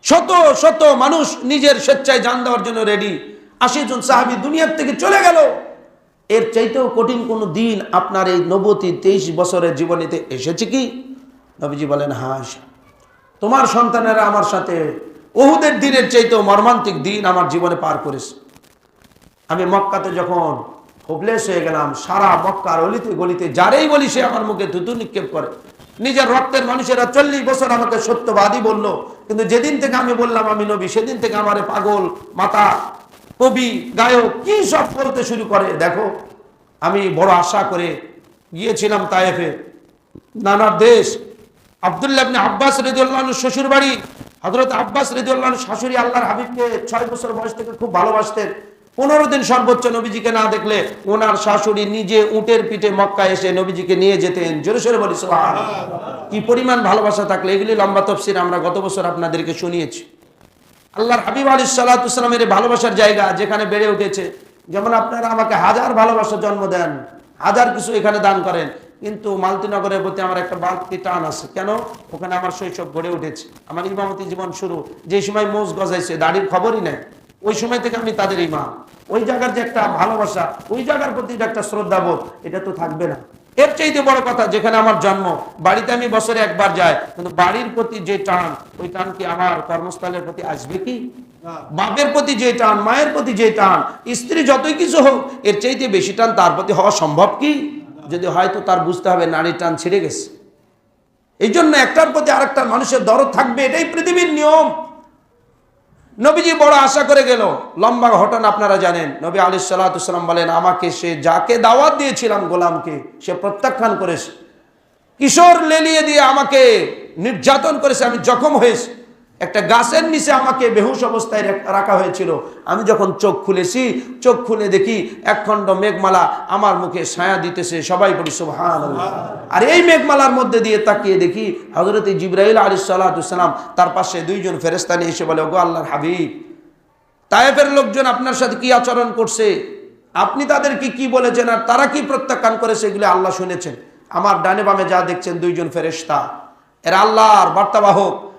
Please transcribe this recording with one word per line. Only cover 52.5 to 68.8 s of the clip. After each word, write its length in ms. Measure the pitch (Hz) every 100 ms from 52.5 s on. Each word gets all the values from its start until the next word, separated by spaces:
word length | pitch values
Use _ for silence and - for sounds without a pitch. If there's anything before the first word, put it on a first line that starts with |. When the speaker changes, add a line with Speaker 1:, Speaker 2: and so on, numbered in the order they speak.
| 226 220
Speaker 1:
পিঠে 200 | 214 208
মক্কায় 400 | 196 196 196 190
এসে 220 | 190 185
নবীজিকে 440 | 180 190 175 175 180
নিয়ে 220 | 190 190
যেতেন। 440 | 180 180 165 156
জোরে 180 | 147 233
সোরে 180 | 240 233
বলি, 180 | 202 170
সুবহানাল্লাহ। 1120 | 185 165 165 190 220 202 175 170 - - -
কি 100 | 208
পরিমাণ 440 | 214 240 254 247
ভালোবাসা 400 | 208 208 208 208
থাকলে, 300 | 196 190 185
এগুলি 220 | 196 214 220
লম্বা 260 | 202 196
তাফসীর 360 | 190 202 - 190
আমরা 200 | 180 180
গত 200 | 165 190
বছর 280 | 190 190 175
আপনাদেরকে 480 | 165 170 160 160
শুনিয়েছি। 520 | 160 180 175 147 - - _ _ _ _ _ _ _ _
আল্লাহর 280 | - 226 240 -
হাবিব 220 | 233 269
আলাইহিস 280 | 262 254 -
সালাতু 240 | 247 247
ওয়াস 160 | 247 -
সালামের 260 | 240 240
এই 60 | 226
ভালোবাসার 480 | 196 233 240 233 196
জায়গা, 360 | 214 202 196 190
যেখানে 280 | 202 208 208
বেড়ে 220 | 208 214
উঠেছে। 440 | 202 202 196 175 - - _ _
যেমন 240 | 180 220
আপনারা 340 | 233 226 233 226
আমাকে 280 | 226 220 202
হাজার 380 | 180 226 -
ভালোবাসা 420 | 226 220 226 214 208
জন্ম 320 | 208 202 190
দেন, 300 | 180 165 143 - - _ _
হাজার 360 | 185 208 240 240
কিছু 180 | 214
এখানে 260 | 226 202 208
দান 240 | 202 190
করেন, 260 | 185 175 147 -